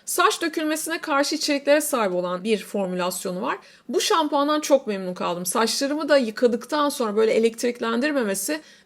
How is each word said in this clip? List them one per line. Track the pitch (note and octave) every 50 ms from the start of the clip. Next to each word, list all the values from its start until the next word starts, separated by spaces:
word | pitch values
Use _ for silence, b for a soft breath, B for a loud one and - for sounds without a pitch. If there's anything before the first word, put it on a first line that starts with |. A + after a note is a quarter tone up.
| B
Saç | - - - F4 G#4+ - -
dökülmesine | E4+ D#4+ D#4+ E4+ D#4 D4+ D#4 D#4 - D4+ D#4+ E4+
karşı | - D#4+ D4 C4+ D4 D4 E4
içeriklere | D4 - - C#4+ C#4 C#4 C#4+ D4 D#4
sahip | D4 - C#4+ A#3+ G#3+ G3 F3+
olan | F3+ F3+ F3+ F3+ F3+ F3+
bir | A3+ A3 G3
formülasyonu | F#3 - - G3+ F#3+ F3+ F3+ F3+ F3 F3+ F#3 - - F#3+ F3+ F3+
var. | A3 C#4+ F4+ G4+ B B B B B -
Bu | B3 F#4
şampuandan | - - G#4 E4 D#4 D4 D#4 C#4 C#4+ D4 D4+ D4+
çok | D4+ - D4 C4 C#4 G#3+
memnun | G3+ F#3+ F#3+ F3+ F3+
kaldım. | F3+ G3 F3+ F3 F3 F3+
Saçlarımı | - - A#3 A3+ A3 - - C#4 C4+ D4 D4+ D#4+ C#4+
da | D4 C#4
yıkadıktan | B3 A3 G#3+ - B3+ A#3+ A3+ A3+ - - D#4 D4+ D4 D4
sonra | C#4 - A#3+ G#3 G3+
böyle | G#3+ A3 A3 -
elektriklendirmemesi | A3+ A3+ A3+ A3 - - A#3+ A#3+ - A#3 A3+ A#3 A#3 C4+ D4+ D4 C#4 A#3 G3+ G3 F#3+ - - D4+ D#4 B B B B B